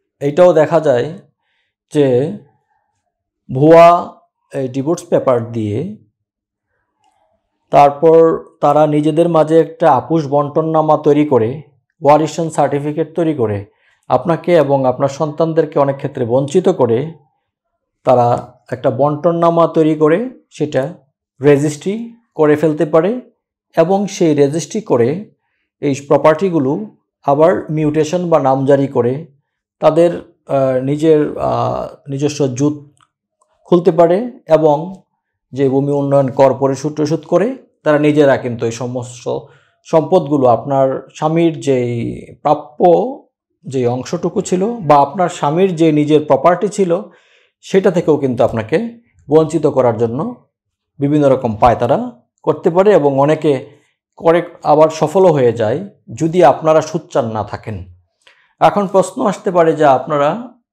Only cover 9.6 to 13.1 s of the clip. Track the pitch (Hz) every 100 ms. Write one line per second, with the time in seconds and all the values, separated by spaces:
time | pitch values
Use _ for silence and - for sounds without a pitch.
9.6 | 156 - 165 127 120 165 139 143 143 160
10.6 | 160 160 156 151 151 147 147 123 110 147
11.6 | - _ _ _ 147 151 156 - 165 151
12.6 | 143 143 151 151 160